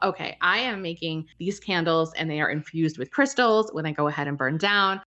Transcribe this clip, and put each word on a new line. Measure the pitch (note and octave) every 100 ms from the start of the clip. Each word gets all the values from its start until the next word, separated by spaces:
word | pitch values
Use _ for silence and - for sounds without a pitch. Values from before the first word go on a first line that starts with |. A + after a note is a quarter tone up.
"Okay, | G3 F3+ D#3 -
I | F3 G3+
am | B3+ G3+
making | F#3 E3+ E3 D#3+ D#3+ -
these | E3+ G3
candles | - F3+ E3 E3 D#3+
and | - D#3+
they | D3+
are | D3+
infused | D3+ D3+ D#3+ D#3+ D#3
with | B2+
crystals | - F#3 - A#3+ A3 G#3+
when | D#3
they | D#3
go | D3 D3
ahead | D3 C#3+
and | C#3+
burn | C3 D#3+
down." | G3+ G#3 G3 F#3+ -